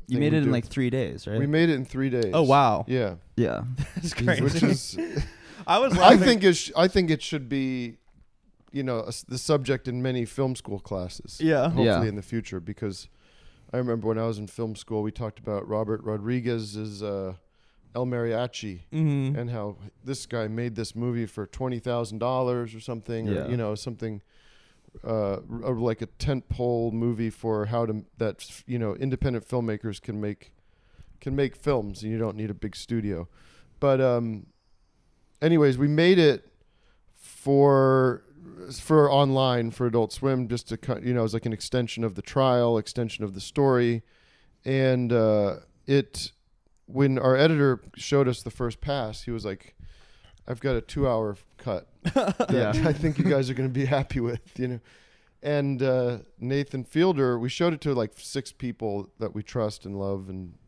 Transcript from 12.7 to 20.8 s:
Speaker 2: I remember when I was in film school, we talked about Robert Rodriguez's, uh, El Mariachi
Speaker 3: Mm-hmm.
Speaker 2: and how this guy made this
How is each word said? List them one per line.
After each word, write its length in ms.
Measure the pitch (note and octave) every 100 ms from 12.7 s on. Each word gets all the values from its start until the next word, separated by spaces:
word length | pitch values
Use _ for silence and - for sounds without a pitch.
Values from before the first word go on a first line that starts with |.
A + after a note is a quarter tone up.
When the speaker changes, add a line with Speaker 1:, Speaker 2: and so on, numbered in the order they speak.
| G2+ G#2+ F#2 - _ _ _ - - -
Speaker 2:
I 60 | B2
remember 300 | B2 A#2 G#2+
when 100 | A2
I 80 | A2+
was 140 | G#2
in 80 | G#2
film 280 | - A2+ G#2+
school, 280 | - G#2+
we 80 | G#2+
talked 280 | - A2 -
about 260 | - G2+ G2+
Robert 340 | G#2+ G#2+ A2
Rodriguez's, 960 | G#2+ G#2+ G#2+ B2 A#2+ A#2 G#2+ G#2 G#2+ G2+
uh, 340 | G#2 G2 F#2+ F2+ _ _ _ _ _ -
El 100 | B2+
Mariachi 760 | B2 A#2 A2+ B2 - G#2+ F2 -
Speaker 3:
Mm-hmm. 420 | D#3 D#3 C#3+ C3+ C#3+
Speaker 2:
and 120 | A#2+
how 280 | A#2+ G#2 F#2 G2+ _
this 220 | B2 C3+ -
guy 200 | A#2+ G#2+
made 280 | A2+ A#2+
this 200 | A2